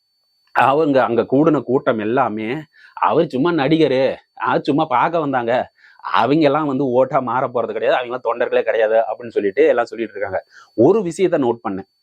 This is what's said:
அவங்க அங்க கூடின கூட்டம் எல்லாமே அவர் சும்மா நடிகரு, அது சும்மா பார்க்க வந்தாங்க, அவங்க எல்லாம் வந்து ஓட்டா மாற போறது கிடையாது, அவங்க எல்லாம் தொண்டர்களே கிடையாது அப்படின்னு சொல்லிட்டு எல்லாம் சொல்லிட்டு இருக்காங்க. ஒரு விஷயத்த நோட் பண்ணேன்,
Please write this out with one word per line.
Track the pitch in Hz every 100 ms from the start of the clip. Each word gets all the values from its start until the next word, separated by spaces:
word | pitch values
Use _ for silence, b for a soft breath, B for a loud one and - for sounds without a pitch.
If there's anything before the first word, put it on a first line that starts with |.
| _ _ _ _ _ -
அவங்க | 123 143 160 131
அங்க | 113 117 107
கூடின | 131 160 151
கூட்டம் | 120 127 139 113
எல்லாமே | 104 127 120 107 110 147 151 b b b
அவர் | 95 120 170
சும்மா | - 165
நடிகரு, | 165 135 160 147 127 131 92 _ -
அது | 113 131
சும்மா | - 147 156
பார்க்க | 120 156 165 147
வந்தாங்க, | 131 117 123 101 _ b b -
அவங்க | 92 117 151 147
எல்லாம் | 143 151
வந்து | 131 139
ஓட்டா | 123 131 143
மாற | 123 123 135
போறது | 120 113 107
கிடையாது, | 113 151
அவங்க | 123
எல்லாம் | 123 117
தொண்டர்களே | 117 120 123
கிடையாது | 110 110 110 110
அப்படின்னு | 110 110 120 107
சொல்லிட்டு | 101 98 156
எல்லாம் | 123 117
சொல்லிட்டு | 110 110 101
இருக்காங்க. | 98 92 - b b -
ஒரு | 127 226
விஷயத்த | 175 165 180 160
நோட் | 123 117
பண்ணேன், | 110 95 95 _